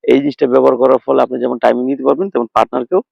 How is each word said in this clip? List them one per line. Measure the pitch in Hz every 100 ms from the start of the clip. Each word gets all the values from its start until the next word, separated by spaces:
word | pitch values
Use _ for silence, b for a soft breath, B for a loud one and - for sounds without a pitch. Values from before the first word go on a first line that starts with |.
এই | - 135
জিনিসটা | 143 - 135
ব্যবহার | 131 135 123
করার | 131 131
ফলে | - 135
আপনি | 123 127
যেমন | 123 123
টাইমিং | 120 120 127
নিতে | 139
পারবেন, | 135 143 196
তেমন | 123 117
পার্টনারকেও | - - 135 123 185 -